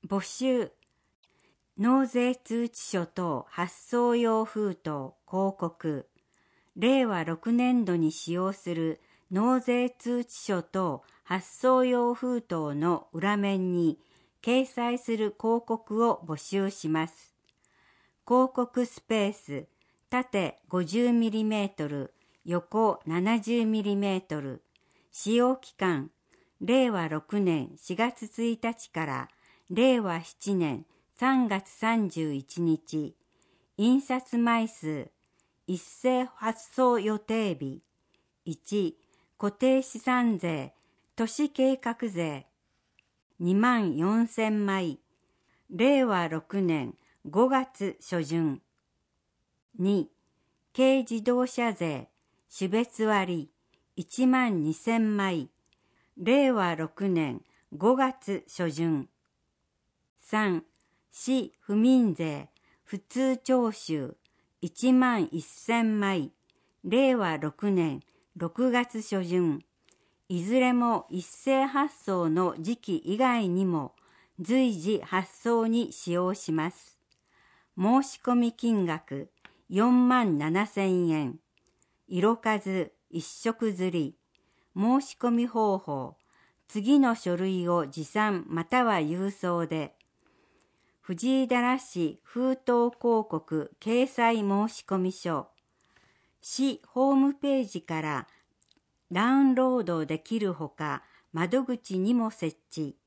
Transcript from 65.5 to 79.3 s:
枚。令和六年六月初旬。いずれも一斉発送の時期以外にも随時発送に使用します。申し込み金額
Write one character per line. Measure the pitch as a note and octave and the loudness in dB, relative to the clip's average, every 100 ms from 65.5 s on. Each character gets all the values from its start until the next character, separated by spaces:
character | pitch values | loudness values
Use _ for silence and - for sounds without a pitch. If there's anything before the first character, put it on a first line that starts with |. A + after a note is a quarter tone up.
| - - A#3 A3+ G#3+ | -14 -2 0 2 0
枚。 | G3+ F#3 C#3 _ _ _ _ _ | 0 0 -4 _ _ _ _ _
令 | F3+ A3+ C4+ B3 | -2 4 4 4
和 | F#3 D#3 | 0 -2
六 | D3+ - G#3 | -4 -2 2
年 | F#3+ E3 C#3 - _ _ - | 2 2 -2 -10 _ _ -6
六 | E3+ - B3+ | -6 0 0
月 | B3 A#3+ A3 | 2 -2 -6
初 | G#3+ G3 | -4 -4
旬。 | F3+ F3+ F3 C#3+ - _ _ _ _ _ _ | 0 2 2 0 -6 _ _ _ _ _ _
い | F3+ | -6
ず | F3+ B3+ | 0 2
れ | B3+ | 4
も | B3 A#3+ A3+ - | 2 2 0 -4
一 | F3+ - | -10 -10
斉 | - - C4+ C4+ | -8 0 0 2
発 | C#4 D4 - | 0 -2 -4
送 | - F#3+ E3+ | -4 0 0
の | D#3+ F3+ - | 2 0 -2
時 | E3 A#3+ | -6 -6
期 | - E3 | -4 -6
以 | - G#3 | -4 0
外 | C4 A#3+ G3 | 2 2 0
に | F3+ F#3+ | 0 0
も | E3 C3 _ _ _ _ - | 0 -4 _ _ _ _ -12
随 | F#3 B3+ C4 | -2 2 2
時 | F#3+ E3+ G#3+ | 0 -2 -4
発 | - F#3 F#3 - | -2 -4 -4 -8
送 | A#3 A#3 A3+ | -2 0 2
に | A#3 - | 0 -2
使 | - - | -6 -4
用 | F3 F3+ | -2 -2
し | G3 - | -4 -4
ま | D#3+ D#3+ | -2 -2
す。 | - - _ _ _ _ _ _ _ _ - | -8 -20 _ _ _ _ _ _ _ _ -2
申 | F#3+ B3+ | 2 4
し | C#4 - | 2 -4
込 | - B3 | 0 2
み | A#3 | 2
金 | - A#3 A3 F3 | 0 0 2 0
額 | D#3 - C#3 E3 | -2 -6 -10 -10